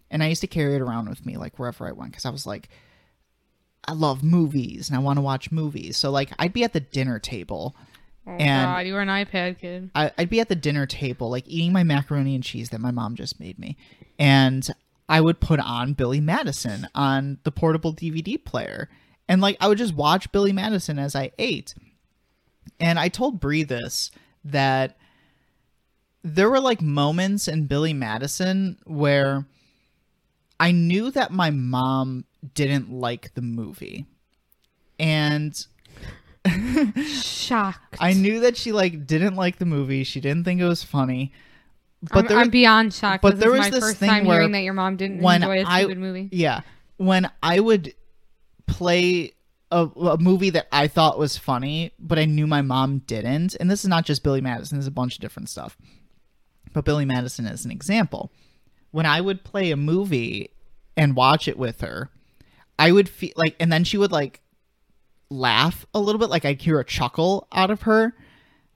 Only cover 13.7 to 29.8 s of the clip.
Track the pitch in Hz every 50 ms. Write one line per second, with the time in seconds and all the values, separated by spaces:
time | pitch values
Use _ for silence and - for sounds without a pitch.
13.7 | 143 - _ - - _ - - _ - 143 139 135 135 135 131 131 135 - -
14.7 | - - _ _ _ _ _ - 156 160 160 165 165 - - - 151 143 - -
15.7 | 120 120 123 139 139 - 127 120 135 147 151 156 185 302 277 147 131 - - 113
16.7 | 101 113 - - - 135 139 135 135 135 139 139 135 - - 151 - - 170 160
17.7 | 156 160 - 160 156 - 165 160 156 165 160 190 269 - - - - 120 - -
18.7 | 50 - 147 - _ _ _ _ _ _ _ - 185 185 202 202 196 - 185 208
19.7 | 208 208 247 202 156 147 147 151 170 190 - - - 202 202 196 190 185 185 220
20.7 | 220 180 - - 147 139 139 143 - 139 135 - - - 226 254 175 - - -
21.7 | - - - _ _ _ _ _ _ _ _ _ _ _ _ _ _ _ _ -
22.7 | - - 165 170 170 165 160 185 - - 254 294 240 170 - 139 151 160 151 143
23.7 | 127 117 - - - - - - - _ _ _ _ _ - 143 147 139 135 135
24.7 | 131 131 131 - - _ _ _ _ _ _ _ _ _ _ _ _ _ _ _
25.7 | _ _ _ _ _ _ _ _ _ _ - 165 151 185 202 240 269 269 269 254
26.7 | 226 - 160 147 143 147 143 147 160 180 185 190 202 202 - 175 156 156 147 139
27.7 | 143 143 160 160 151 135 127 107 107 117 139 139 - - 185 185 190 190 190 185
28.7 | - - _ - 156 143 147 143 143 139 139 139 135 139 139 - _ _ _ _
29.7 | _ _